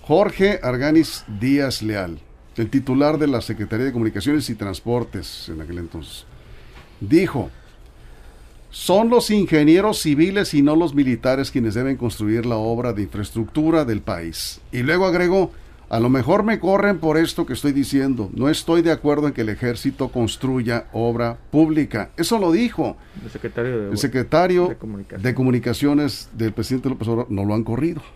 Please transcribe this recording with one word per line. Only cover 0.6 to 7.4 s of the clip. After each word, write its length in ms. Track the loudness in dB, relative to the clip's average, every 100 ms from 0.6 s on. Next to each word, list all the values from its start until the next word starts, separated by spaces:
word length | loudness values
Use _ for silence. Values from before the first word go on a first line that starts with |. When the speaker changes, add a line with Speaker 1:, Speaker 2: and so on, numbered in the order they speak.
Speaker 1:
Arganis 640 | -2 -2 4 4 4 -4 -10 -4
Díaz 420 | 0 2 2 -2
Leal, 380 | -4 -4 -4 -8 -16 -20 -16 -6
el 120 | 0
titular 480 | 0 2 2 2 2
de 100 | 0
la 120 | 0
Secretaría 460 | -4 -8 -4 -2 -2
de 80 |
Comunicaciones 560 | 0 -2 -2 0 0 -2
y 60 | -6
Transportes 920 | -6 -6 -2 -2 -2 -8 -10 -14 -12
en 140 | -12
aquel 160 | -10 -10
entonces, 480 | -10 -12 -14 -18 -20 -20 -20 -20 -20 -20 -20 -12
dijo: 500 | 2 4 4 -2